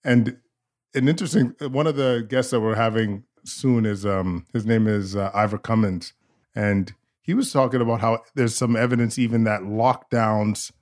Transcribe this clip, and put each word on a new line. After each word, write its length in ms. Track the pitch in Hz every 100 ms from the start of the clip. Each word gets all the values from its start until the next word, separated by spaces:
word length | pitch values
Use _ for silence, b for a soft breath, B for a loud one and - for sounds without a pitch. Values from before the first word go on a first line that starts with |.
And 340 | 139 123 110 - _ _ _ _ _
an 140 | 139 131
interesting, 480 | 170 175 190 240 -
one 260 | 143 131 156
of 80 | 139
the 300 | 131 120 107
guests 240 | 131 127
that 80 | 123
we're 160 | 110 110
having 480 | 113 110 110 101 _ _ -
soon 400 | - 135 120 110
is, 200 | 98 101
um, 400 | 95 92 87 -
his 140 | 117 110
name 220 | 113 110
is, 280 | 104 95 101
uh, 160 | 98
Ivor 260 | 101 107 104
Cummins. 520 | - 113 107 90 - _ _ _ _
And 400 | - 104 101 92 - _ _
he 120 | -
was 200 | 208 269
talking 260 | 143 127 127
about 220 | 117 117
how 220 | 113 113 - 139
there's 200 | 120 -
some 200 | 123 117
evidence 420 | 123 120 117 127
even 280 | 120 117 110
that 160 | 104
lockdowns 1080 | 95 107 123 120 _ 120 110 107 104 101 - _